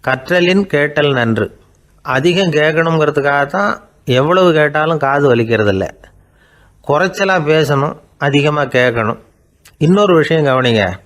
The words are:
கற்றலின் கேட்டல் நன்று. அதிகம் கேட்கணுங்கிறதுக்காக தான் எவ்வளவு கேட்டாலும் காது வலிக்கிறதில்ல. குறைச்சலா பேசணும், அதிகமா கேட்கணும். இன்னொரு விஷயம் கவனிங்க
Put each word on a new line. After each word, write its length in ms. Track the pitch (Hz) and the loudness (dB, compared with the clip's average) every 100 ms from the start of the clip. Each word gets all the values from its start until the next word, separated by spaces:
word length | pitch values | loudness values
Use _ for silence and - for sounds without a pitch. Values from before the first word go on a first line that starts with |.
கற்றலின் 600 | - 131 - 180 175 190 | -4 -6 -2 0 2 0
கேட்டல் 500 | 190 147 147 147 147 | 0 -2 -2 0 0
நன்று. 340 | 135 113 110 101 - _ _ _ _ | 0 0 0 -4 -8 _ _ _ _
அதிகம் 460 | - 127 156 175 190 | -4 -2 0 0 0
கேட்கணுங்கிறதுக்காக 960 | 151 151 160 165 160 151 143 143 143 139 | 0 0 0 0 0 0 0 -2 -2 -2
தான் 260 | 185 208 - - _ | -2 -4 -6 -12 _
எவ்வளவு 440 | - 127 143 185 180 | -2 0 2 2 4
கேட்டாலும் 460 | 156 151 151 156 160 | 2 2 0 -2 -2
காது 360 | 139 143 143 | 0 0 2
வலிக்கிறதில்ல. 540 | 120 113 113 104 95 87 - - _ _ _ _ _ _ _ - | 2 2 0 0 0 -4 -10 -20 _ _ _ _ _ _ _ -4
குறைச்சலா 480 | 143 185 185 196 185 147 | -2 -2 -2 -2 -2 0
பேசணும், 500 | 156 139 143 143 - _ _ | 0 0 0 -2 -6 _ _
அதிகமா 440 | 143 143 143 147 | -2 0 0 -2
கேட்கணும். 560 | 135 123 123 117 107 - - _ _ _ - _ | -2 0 0 0 -4 -6 -12 _ _ _ -20 _
இன்னொரு 360 | 151 196 208 170 | 0 2 4 2
விஷயம் 300 | 147 160 147 | 2 0 0
கவனிங்க 380 | 131 127 113 95 92 | 0 2 0 0 -4